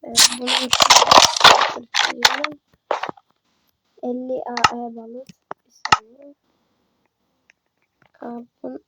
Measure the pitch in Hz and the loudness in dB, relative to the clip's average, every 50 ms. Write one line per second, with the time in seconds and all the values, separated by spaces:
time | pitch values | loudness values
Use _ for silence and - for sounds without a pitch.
0 | - 269 233 233 - - 247 247 247 247 254 - 262 247 - - - - - - | -16 -6 2 2 2 2 2 -4 -6 -4 -2 -2 -2 -2 0 0 4 4 6 4
1 | - - - - - - - - - - - - - - - - - _ _ - | 6 8 6 6 6 6 2 4 4 6 6 6 2 -2 -4 -8 -14 _ _ -4
2 | - - - 247 240 - - 269 294 302 302 - _ _ _ _ _ _ - - | -2 -2 -4 0 -2 -2 -2 0 -6 -8 -10 -12 _ _ _ _ _ _ -8 -8
3 | - - - _ _ _ _ _ _ _ _ _ _ _ _ _ _ _ _ _ | -6 -10 -12 _ _ _ _ _ _ _ _ _ _ _ _ _ _ _ _ _
4 | - 247 247 254 254 254 254 254 - - 240 240 233 - - 240 240 240 233 233 | -8 -8 -8 -8 -6 -8 -8 -8 -8 -8 -8 -2 -2 -2 -2 -2 -12 -12 -14 -16
5 | 226 226 233 247 269 _ - _ _ _ - _ _ _ _ _ _ - - - | -18 -18 -18 -20 -20 _ -20 _ _ _ -20 _ _ _ _ _ _ -2 -2 -2
6 | 220 220 240 269 277 285 285 _ _ _ _ _ _ _ _ _ _ _ _ _ | -2 _ _ _ -20 -20 -20 _ _ _ _ _ _ _ _ _ _ _ _ _
7 | _ _ _ _ _ _ _ _ _ _ _ _ _ _ _ _ _ _ _ _ | _ _ _ _ _ _ _ _ _ _ _ _ _ _ _ _ _ _ _ _
8 | _ _ _ _ - 247 240 240 240 240 _ _ - 262 262 285 _ | _ _ _ _ -16 -14 -14 -14 -16 _ _ _ -16 -14 -14 -14 _